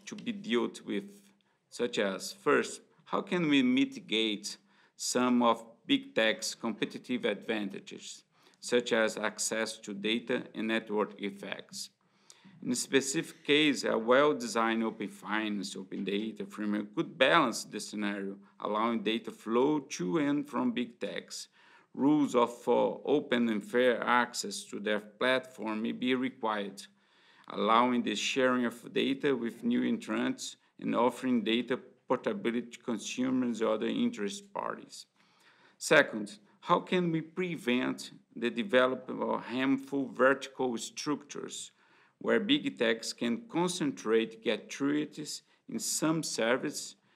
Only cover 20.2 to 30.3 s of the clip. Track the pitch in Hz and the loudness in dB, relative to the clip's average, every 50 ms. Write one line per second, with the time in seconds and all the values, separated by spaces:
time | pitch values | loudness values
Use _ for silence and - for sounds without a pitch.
20.2 | 143 143 143 147 139 - 117 123 127 123 113 123 123 117 - - 98 95 87 - | 2 2 0 0 -2 -4 -2 -2 0 0 0 -2 -4 -6 -6 -6 -6 -6 -6 -8
21.2 | - - - - - - _ _ _ _ - - _ _ - - 127 147 151 151 | -10 -10 -12 -14 -14 -16 _ _ _ _ -20 -20 _ _ -2 2 4 4 6 4
22.2 | 143 113 120 120 120 117 - - - 127 120 120 113 107 - - - - 139 147 | 4 4 4 4 4 2 0 -2 0 2 4 4 4 2 0 -2 0 2 2 2
23.2 | 143 - 123 120 120 113 107 101 101 - - 123 127 127 117 101 - 117 120 123 | 2 2 2 2 2 2 0 0 -2 0 2 4 4 4 4 2 2 2 2 2
24.2 | 120 - - - - 101 98 - - - 120 110 101 107 104 107 - - - - | 2 0 -2 -6 -6 -6 -8 -10 -10 -10 -10 -4 -2 0 0 -2 -2 -6 -4 0
25.2 | 120 127 131 131 127 - - - 107 110 107 107 113 117 117 113 127 127 131 127 | 2 2 2 2 0 -6 -10 -8 -6 -4 -4 -2 -4 -4 -4 -2 0 0 0 0
26.2 | 131 127 127 - - 110 107 104 101 101 - - - - _ _ _ _ _ _ | 0 -2 -4 -4 -4 -2 -2 -2 -4 -6 -10 -14 -18 -20 _ _ _ _ _ _
27.2 | _ _ _ - - - - 95 98 107 113 120 123 123 123 120 104 120 107 101 | _ _ _ -20 -16 -8 -4 0 4 6 6 6 6 6 4 2 0 0 -2 -2
28.2 | - - - 135 127 127 127 123 120 117 113 - - - - - 117 127 135 135 | -2 0 2 4 4 4 4 2 0 -2 -4 -6 -10 -4 0 0 2 2 0 0
29.2 | - 143 135 117 117 113 - - - 117 123 123 127 123 117 107 - - 110 117 | 0 0 0 0 -2 -4 -6 -2 0 2 2 2 2 2 0 -2 -4 -4 -2 -2
30.2 | 123 131 | -2 -2